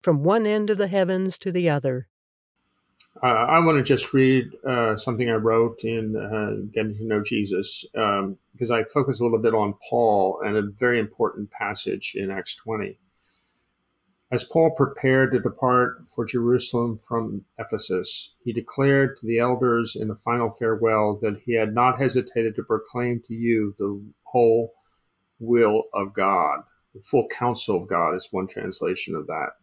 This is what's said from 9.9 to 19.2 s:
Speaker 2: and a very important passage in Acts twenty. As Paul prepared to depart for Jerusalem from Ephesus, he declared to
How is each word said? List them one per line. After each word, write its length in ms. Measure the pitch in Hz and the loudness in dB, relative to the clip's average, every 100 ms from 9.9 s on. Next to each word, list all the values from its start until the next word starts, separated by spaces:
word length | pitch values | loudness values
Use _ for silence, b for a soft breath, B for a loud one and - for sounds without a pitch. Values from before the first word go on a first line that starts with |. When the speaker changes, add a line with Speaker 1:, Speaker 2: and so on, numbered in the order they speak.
| 120 113 104 95 - | 2 4 4 2 0
Speaker 2:
and 140 | 104 107 | -2 -2
a 60 | |
very 340 | 104 101 123 120 | -4 -2 0 0
important 540 | 107 - 110 - 104 | -2 -2 -4 -4 -12
passage 640 | - 101 104 101 98 - 104 | -8 -6 -4 -4 -6 -6 -6
in 160 | 98 | -6
Acts 240 | 95 - - | -6 -8 -10
twenty. 420 | 110 110 98 - _ b b b b b b _ _ _ _ _ _ | -8 -6 -6 -10 _ b b b b b b _ _ _ _ _ _
As 120 | 120 | -4
Paul 280 | - 165 160 | 0 2 2
prepared 600 | - 135 - 131 131 131 | 2 0 2 2 4 4
to 80 | 127 | 2
depart 680 | 117 - 127 123 123 - - | -2 -2 2 2 2 -4 -12
for 180 | - 113 | -8 -4
Jerusalem 720 | 123 117 123 - 120 117 107 _ | -2 2 2 0 -2 -2 -4 _
from 380 | 117 110 101 - - | -4 -4 -8 -12 -14
Ephesus, 760 | 110 107 - 92 92 - - _ | -8 -6 -2 -2 -2 -6 -8 _
he 80 | 123 | -6
declared 640 | 113 113 - 139 139 135 | -6 -6 0 2 4 2
to 100 | - | -2